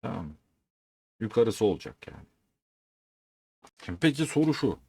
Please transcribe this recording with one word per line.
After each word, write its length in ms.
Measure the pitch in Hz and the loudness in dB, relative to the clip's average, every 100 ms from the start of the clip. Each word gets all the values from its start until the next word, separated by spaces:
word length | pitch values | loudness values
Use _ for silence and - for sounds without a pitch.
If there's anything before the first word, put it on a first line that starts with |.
Tamam 240 | 120 - 78 | -6 -8 -10
mı? 80 | 76 _ _ _ _ _ _ _ _ | -14 _ _ _ _ _ _ _ _
Yukarısı 460 | 110 117 113 101 107 | -2 2 2 4 2
olacak 420 | 85 - - - | 2 -6 -16 -18
yani. 180 | - - _ _ _ _ _ _ _ _ _ _ _ _ _ - _ - | -18 -20 _ _ _ _ _ _ _ _ _ _ _ _ _ -20 _ -12
Şimdi 140 | 87 | 0
peki 260 | 160 139 156 | 0 2 -2
soru 280 | 147 156 | 2 2
şu. 260 | 147 127 85 | 2 0 -2